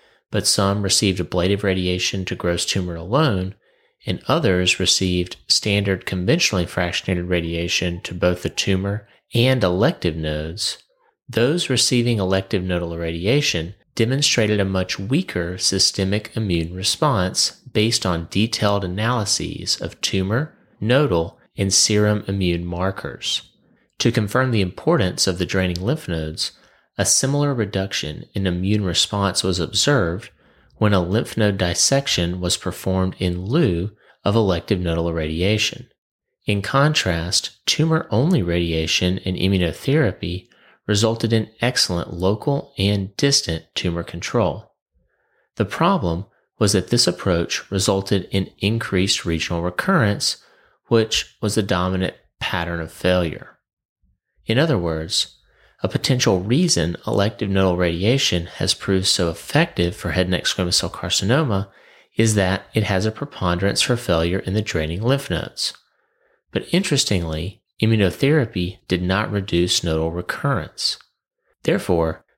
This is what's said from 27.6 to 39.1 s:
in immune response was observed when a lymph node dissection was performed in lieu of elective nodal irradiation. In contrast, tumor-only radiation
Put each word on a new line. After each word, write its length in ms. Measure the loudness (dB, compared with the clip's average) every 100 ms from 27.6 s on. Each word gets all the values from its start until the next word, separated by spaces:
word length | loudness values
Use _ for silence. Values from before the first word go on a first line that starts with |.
| -2 -2 -2 -4 -6 -8 -8
in 120 | -2 0
immune 380 | 0 2 2
response 580 | 2 0 0 0 0 0
was 160 | 0 0
observed 720 | -2 0 2 2 2 -2 -8 _ _ _ _ 0
when 160 | 2
a 100 | 4
lymph 340 | 2 0 -2 0
node 220 | 0 2
dissection 840 | 0 0 2 2 0 0 -2 -2
was 160 | -2 -2
performed 600 | -4 -4 -2 0 0 0
in 280 | -2 -2 -2
lieu 440 | 2 2 2 -2 -6 _ _
of 120 | 0 4
elective 420 | 4 2 0 0
nodal 300 | 0 0 0
irradiation. 800 | -2 -2 0 2 2 0 -4 -14 _ _ _ _ _ -2
In 160 | -2
contrast, 1040 | 0 2 2 2 0 -2 -2 -2 -4 -8 -4
tumor-only 800 | 0 2 0 0 0 2 2
radiation 760 | 2 0 0 0 0 0 0